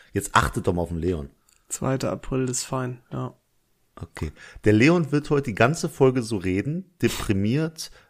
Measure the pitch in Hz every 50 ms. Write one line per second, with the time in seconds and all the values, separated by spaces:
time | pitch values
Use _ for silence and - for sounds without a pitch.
0 | - _ - 98 - - - 113 120 - - 120 - - 87 87 85 - 87 82
1 | 80 90 90 78 69 69 - _ _ _ _ _ _ - - - - 131 135 127
2 | - 107 95 - - - 135 131 131 127 123 - - - 135 131 127 123 127 123
3 | _ _ - 131 127 127 - _ _ _ _ _ _ _ _ _ _ _ _ -
4 | 85 - _ - 82 76 - - - - - - - 104 107 110 123 151 175 175
5 | 165 131 143 147 147 - 151 143 139 - 98 - 110 127 165 165 - 156 - -
6 | 139 131 127 131 113 107 113 98 85 95 92 98 104 139 156 180 190 - _ _
7 | - 117 - - - - 104 95 98 107 123 151 160 160 160 - - - - -
8 | _ _